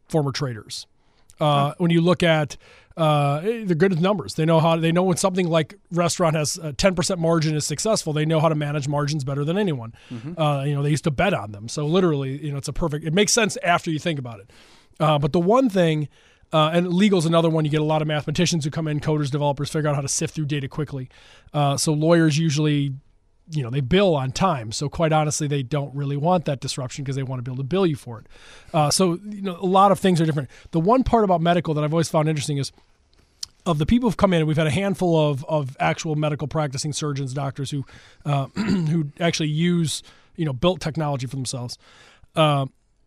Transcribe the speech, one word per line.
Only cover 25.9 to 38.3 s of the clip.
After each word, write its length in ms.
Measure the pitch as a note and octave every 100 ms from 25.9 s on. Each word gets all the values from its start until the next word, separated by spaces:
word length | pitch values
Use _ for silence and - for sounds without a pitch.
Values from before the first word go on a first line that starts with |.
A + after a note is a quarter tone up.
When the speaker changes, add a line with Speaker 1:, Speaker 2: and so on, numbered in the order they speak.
| C#3
Speaker 1:
really 200 | C#3 C#3+
want 300 | E3 F#3 -
that 140 | C3+
disruption 420 | C3+ - B2+ -
'cause 120 | C3+ C3+
they 80 |
wanna 180 | B2+ B2+
be 80 | B2
able 60 | B2+
to 40 | C3
bill 180 | F#3 F#3
you 80 | C3+
for 240 | A#2+ A2
it. 80 | - - - - -
Uh, 180 | D#3+ D3
so, 280 | E3 F#3 F3 G#3
you 140 | G#3
know, 160 | G3 E3+
a 60 | F#3
lot 260 | F#3+ G3+
of 80 | F3+
things 220 | F#3+ E3+
are 40 | D#3+
different. 200 | D3 C3 - -
The 80 | E3
one 240 | F3+ C4
part 200 | - A#3
about 180 | G3+ E3+
medical 320 | E3+ F3 E3
that 100 | D3+
I've 100 | D3+
always 140 | E3 D#3
found 220 | D#3+ D3+
interesting 280 | D3+ D#3 C#3
is 140 | C3 - _ _ _ _ _ - - _ -
of 140 | D#3
the 60 | D#3
people 200 | A#3+ B3
who've 80 | -
come 160 | G3
in, 140 | E3+ D#3
we've 100 | D#3
had 100 | D#3
a 40 |
handful 460 | F3+ G3 - F3+ D#3+
of, 240 | D3 C3+ D#3+
of 300 | D#3 C3 C#3
actual 360 | E3 D#3 E3 D3+
medical 320 | D3+ D3 C#3+
practicing 460 | D#3+ D3 C3+ D#3
surgeons, 400 | - D3+ C#3 C3+
doctors 380 | C#3+ C#3 C3+ C3+
who, 120 | C#3+ - - - _
uh, 200 | D3